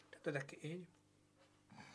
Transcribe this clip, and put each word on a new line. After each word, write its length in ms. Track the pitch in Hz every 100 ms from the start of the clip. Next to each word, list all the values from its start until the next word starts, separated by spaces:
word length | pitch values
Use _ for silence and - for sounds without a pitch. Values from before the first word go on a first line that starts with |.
| - -
Tudod, 220 | 170 139 139 -
így. 180 | 151 180 170 - - - - - - - - - -